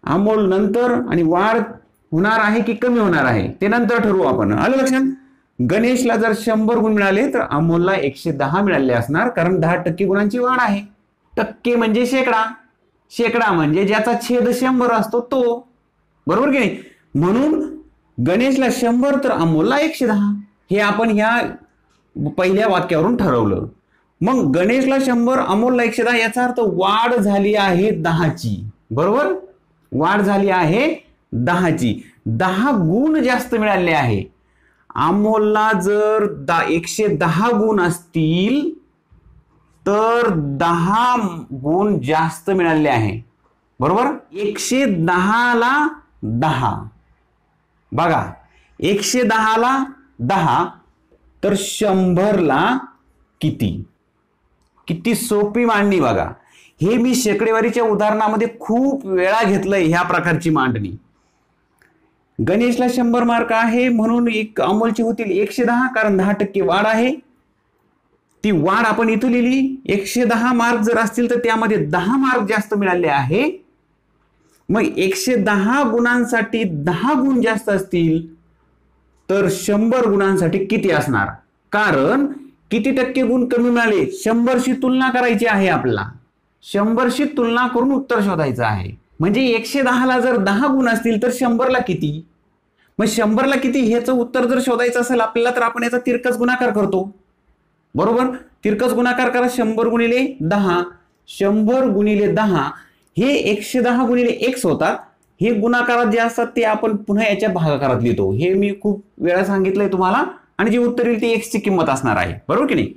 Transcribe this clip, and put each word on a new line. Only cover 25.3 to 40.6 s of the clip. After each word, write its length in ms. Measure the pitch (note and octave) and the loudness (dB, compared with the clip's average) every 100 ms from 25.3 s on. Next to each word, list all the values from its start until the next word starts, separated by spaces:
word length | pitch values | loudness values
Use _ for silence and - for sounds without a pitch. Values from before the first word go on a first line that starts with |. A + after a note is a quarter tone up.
| C4+ | 0
अमोलला 440 | - G3+ B3 B3 | 0 0 2 2
एकशे 200 | A#3+ A#3+ | 0 0
दहा, 140 | A#3 A#3+ | 0 0
याचा 260 | A3+ B3 | 0 0
अर्थ 160 | B3 B3 | -2 0
वाढ 540 | A3 F3 F#3+ G#3+ A#3+ | -2 0 0 0 0
झाली 420 | A#3+ G3+ G3 G3 | 0 2 2 2
आहे 340 | G#3 G3 F3+ G#3+ | 2 2 2 0
दहाची, 800 | F3 D#3+ D#3+ D#3+ - A#2 F#2+ G#2 - _ | 0 -2 0 0 -2 -6 -6 -8 -16 _
बरोबर? 420 | A2 F3+ A#3+ F4 F#4 - _ _ _ _ B2+ | -2 0 0 -2 -4 -10 _ _ _ _ -2
वाढ 220 | E3 G#3 | 0 2
झाली 280 | G3 G3 G3 | 2 2 2
आहे 460 | F#3 D#3+ G3+ D4+ D#4+ _ _ _ | 2 2 2 0 -4 _ _ _
दहाची. 800 | A#2 B2+ F3 F3 C#3 A#2+ - - _ A2 | -4 -2 0 0 0 -2 -4 -10 _ -6
दहा 440 | A2+ F#3 F#3 C4 | -2 -2 0 0
गुण 520 | A#3 D#3+ G3+ D4+ D#4 | 0 0 2 2 0
जास्त 320 | B3 B3 B3 | 0 -2 -2
मिळाले 360 | A3+ G#3+ F#3+ F3 | -2 0 0 0
आहे. 320 | D#3 B2 G2+ - _ _ _ _ _ _ | 0 0 -2 -6 _ _ _ _ _ _
अमोलला 760 | - D3+ G3+ G#3 A3 G#3+ G#3+ A3 G3+ | -2 0 2 2 2 2 2 0 0
जर 460 | F#3 G#3 G#3+ G#3+ G#3 D3 | 0 0 2 0 -2 -4
दा-, 260 | C#3 E3 | -2 -2
एकशे 440 | - E3 E3 - G#3 | 0 -2 -4 -4 -2
दहा 400 | D3 F3 D#3+ A#3 | 0 0 0 0
गुण 320 | A3 A3 G#3 | 2 2 2
असतील, 880 | F3 E3 - E3 D#3 F3 G3+ C#4 D#4+ - _ _ _ - _ - _ _ _ _ F#3+ | 0 -2 -6 -2 0 2 0 0 -2 -8 _ _ _ -20 _ -20 _ _ _ _ 0
तर 420 | G#3 A3+ A#3 A#3 | 2 2 2 2
दहा 800 | E3+ C#3+ C#3 | 0 -4 -2